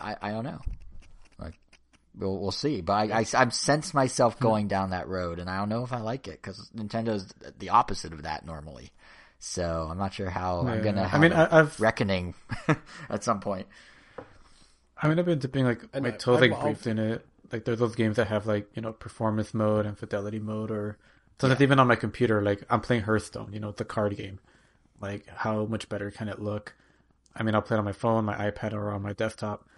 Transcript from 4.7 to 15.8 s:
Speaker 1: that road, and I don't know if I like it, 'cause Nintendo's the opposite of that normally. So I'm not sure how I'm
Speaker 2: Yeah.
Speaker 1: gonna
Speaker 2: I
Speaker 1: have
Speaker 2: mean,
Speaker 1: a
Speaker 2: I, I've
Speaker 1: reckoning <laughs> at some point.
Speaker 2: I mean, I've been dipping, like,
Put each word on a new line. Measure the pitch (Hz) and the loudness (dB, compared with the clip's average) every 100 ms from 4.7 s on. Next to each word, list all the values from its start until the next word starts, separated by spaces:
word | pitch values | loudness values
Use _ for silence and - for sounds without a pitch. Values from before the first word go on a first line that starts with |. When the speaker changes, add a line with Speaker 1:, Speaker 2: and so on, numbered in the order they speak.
| 98 95 | 0 0
Speaker 1:
that | 90 82 | -4 -4
road, | 92 87 85 | -4 -4 -6
and | 87 | -6
I | 95 | -4
don't | 104 | -2
know | 110 | -2
if | 123 | -4
I | 123 | -6
like | 110 135 - | -6 -6 -10
it, | 78 | -14
'cause | - 95 98 113 | -14 -14 -14 -12
Nintendo's | 104 117 113 107 98 - - - | -6 -4 -2 -2 -4 -14 -20 -12
the | 95 | 4
opposite | 104 123 98 80 | 4 4 -2 -6
of | 80 | -10
that | 78 76 82 | -8 -8 -8
normally. | 80 76 65 62 - - - - _ | -12 -12 -16 -18 -20 -20 -20 -20 _
So | - - 85 82 78 | -10 -6 -2 -2 -4
I'm | 87 | -4
not | 98 | -6
sure | - 95 | -4 -6
how | 92 92 90 | -4 -2 -2
I'm | 123 110 | 0 0
Speaker 2:
Yeah. | |
Speaker 1:
gonna | 104 101 | 0 0
Speaker 2:
I | 92 | 2
Speaker 1:
have | 147 | 6
Speaker 2:
mean, | 165 | 6
Speaker 1:
a | 170 165 | 6 6
Speaker 2:
I, | 160 | 8
I've | 151 - | 6 4
Speaker 1:
reckoning | 110 - 110 95 87 - - 117 - | 2 2 0 0 -2 -8 -8 -4 0
<laughs> | 151 - - - | 0 -2 -18 -6
at | 107 | -4
some | - 104 | 0 -2
point. | 101 95 98 - - - - - - - - - _ _ _ - | -2 -6 -8 -16 -20 -20 -20 -18 -18 -20 -20 -20 _ _ _ -2
Speaker 2:
I | 151 | 2
mean, | 160 | 2
I've | 180 | 2
been | 160 | 0
dipping, | 131 135 | 0 2
like, | 127 117 | 2 0